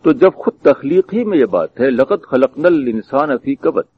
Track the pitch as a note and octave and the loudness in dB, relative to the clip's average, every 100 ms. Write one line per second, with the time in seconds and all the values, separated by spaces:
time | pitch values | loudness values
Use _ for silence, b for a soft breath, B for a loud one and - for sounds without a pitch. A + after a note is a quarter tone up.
0 | - C3+ F#3 - - - D3+ C3+ C#3 F3+ | 0 4 2 2 -6 0 0 0 0 -2
1 | - G#3+ G#3+ F3 A2+ F#2 D#2+ - C3 A#2+ | 0 -4 -2 0 0 0 -4 -2 -2 0
2 | C3+ G3+ - C3 C3 - E3+ E3 B2+ A2 | 0 -2 -2 0 0 0 0 0 -2 -6
3 | - C3+ D3+ B2+ - C#3 - A#2+ - | -4 -4 -2 -4 -6 -4 -2 -4 -8